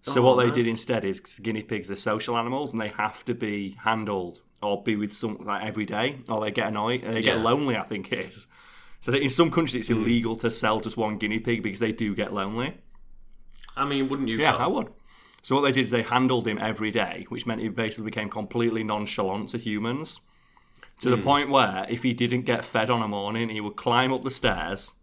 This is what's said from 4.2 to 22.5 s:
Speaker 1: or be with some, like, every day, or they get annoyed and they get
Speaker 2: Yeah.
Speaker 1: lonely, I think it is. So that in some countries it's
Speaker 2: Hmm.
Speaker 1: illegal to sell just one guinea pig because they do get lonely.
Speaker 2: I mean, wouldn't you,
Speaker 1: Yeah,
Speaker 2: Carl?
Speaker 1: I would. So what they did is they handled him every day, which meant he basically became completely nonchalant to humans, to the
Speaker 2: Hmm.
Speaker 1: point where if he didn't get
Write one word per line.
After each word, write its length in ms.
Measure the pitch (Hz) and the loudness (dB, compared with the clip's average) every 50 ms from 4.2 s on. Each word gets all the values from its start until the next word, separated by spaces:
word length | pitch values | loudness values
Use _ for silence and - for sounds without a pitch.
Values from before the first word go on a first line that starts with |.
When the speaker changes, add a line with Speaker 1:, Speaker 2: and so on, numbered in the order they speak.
| 90 87 85 - _ _ _ - | -4 -4 -10 -14 _ _ _ -6
Speaker 1:
or 200 | - 104 101 98 - | -2 -2 -2 0 0
be 120 | - 110 | 0 0
with 160 | 104 107 104 | 0 -2 -4
some, 260 | - - - 113 107 - - | -4 -4 -6 -6 -6 -6 -6
like, 220 | 104 101 98 98 | -6 -4 -4 -4
every 200 | 110 104 110 107 | -6 -4 -4 -4
day, 340 | 95 110 107 113 135 143 131 123 - | -4 -2 -2 -2 -2 -2 -6 -6 -4
or 100 | 113 107 | -2 -2
they 120 | 107 107 | -2 -2
get 160 | 104 117 110 107 | 0 0 -2 0
annoyed 360 | 107 104 104 113 123 123 - | 0 -2 0 0 -2 -2 -2
and 120 | - 113 | -2 -2
they 60 | 113 | 0
get 160 | 110 131 123 117 | 2 2 2 4
Speaker 2:
Yeah. 60 | 110 | 4
Speaker 1:
lonely, 320 | 117 123 143 147 135 120 | 4 2 4 2 0 0
I 80 | 107 92 | -2 -2
think 280 | - 110 101 92 - - | -4 -6 -8 -4 -4 -4
it 60 | 107 | -4
is. 280 | 92 - - - - _ _ - - - - - - - - - | -4 -8 -10 -14 -16 _ _ -20 -20 -20 -20 -20 -20 -20 -18 -10
So 100 | - - | -2 0
that 100 | 120 123 | 2 2
in 60 | 143 135 | 2 2
some 200 | 131 - 170 160 | 6 6 4 6
countries 240 | 165 175 165 135 117 | 6 2 0 2 -2
it's 120 | 123 107 - | -4 0 0
Speaker 2:
Hmm. 120 | 117 110 107 | 2 2 4
Speaker 1:
illegal 320 | 113 120 120 113 113 110 113 | 4 2 2 2 0 -4 -2
to 120 | - 117 | -2 -2
sell 280 | 113 - - 110 107 110 | -2 2 2 2 2 2
just 160 | 104 113 104 117 | 0 -4 -2 -2
one 200 | 113 107 104 98 | -2 0 0 -2
guinea 220 | 104 104 107 110 | -2 -2 -2 -2
pig 240 | 110 123 117 110 98 | 0 0 -2 0 -2
because 160 | 110 95 101 | -6 -4 -2
they 120 | 117 110 | -2 -2
do 220 | 113 - 117 107 98 | 0 -2 -2 -2 0
get 180 | 92 104 - - | -2 -2 -2 -2
lonely. 420 | 101 95 98 107 117 127 147 185 - - - - - - - - - - - - - - - - - - - - | -4 -4 -2 -4 -4 -4 -4 -6 -10 -18 -20 -20 -20 -18 -18 -18 -18 -20 -20 -20 -20 -20 -20 -18 -18 -18 -14 -4
Speaker 2:
I 100 | - 139 | -4 -2
mean, 220 | 143 143 139 135 131 | 0 2 0 0 0
wouldn't 180 | 135 - 135 113 | 0 -2 0 0
you, 80 | 113 113 | 2 4
Speaker 1:
Yeah, 140 | 151 151 117 | 4 4 4
Speaker 2:
Carl? 100 | - 123 | 4 2
Speaker 1:
I 40 | 160 | 0
would. 220 | 196 - - - - - - - - - - - - - | 0 0 -2 -4 -10 -20 -20 -20 -20 -20 -20 -20 -20 -18
So 140 | _ - 131 | _ 2 2
what 60 | 139 | 4
they 100 | 143 135 | 6 4
did 100 | 131 135 | 4 4
is 100 | 127 117 | 2 2
they 120 | 120 120 110 | 2 0 0
handled 440 | - 120 123 131 127 127 120 107 113 | 2 2 4 4 4 4 4 2 0
him 100 | 107 104 | -2 0
every 300 | - 110 107 104 107 107 | -2 -2 -2 -2 -2 0
day, 340 | 104 117 101 87 85 90 92 - | 2 0 0 0 -2 -10 -10 -10
which 160 | 110 110 - | -10 -6 -4
meant 160 | 120 113 107 | -4 -4 -4
he 60 | 110 110 | -4 -6
basically 360 | 98 - 113 110 110 - 107 110 | -2 -2 -4 -4 -4 -6 -8 -6
became 180 | 107 113 107 101 | -4 -4 -6 -4
completely 540 | - 110 104 98 - 120 117 117 110 110 110 | -6 -8 -8 -4 -2 0 0 2 0 0 -2
nonchalant 680 | 107 107 107 104 101 - - 104 95 95 104 104 - | -2 -2 -2 -2 -4 -2 -2 0 0 0 -4 -4 -6
to 80 | - 117 | -8 -6
humans, 640 | 117 113 104 104 107 117 123 143 160 - - - _ _ _ _ _ _ _ - _ _ _ - - - _ _ | -4 -2 -2 -2 -2 -2 -4 -4 -6 -8 -10 -12 _ _ _ _ _ _ _ -20 _ _ _ -20 -20 -20 _ _
to 80 | - 127 | 2 4
the 80 | 123 117 | 4 4
Speaker 2:
Hmm. 60 | 98 | 6
Speaker 1:
point 260 | 131 143 143 147 135 | 4 4 4 4 4
where 360 | 139 135 120 101 95 95 98 - | 4 4 4 4 2 -2 -4 -4
if 140 | 117 117 120 | -4 0 0
he 100 | 127 117 | 0 2
didn't 300 | 120 120 117 123 123 127 | 2 2 2 2 0 2
get 200 | 127 | 2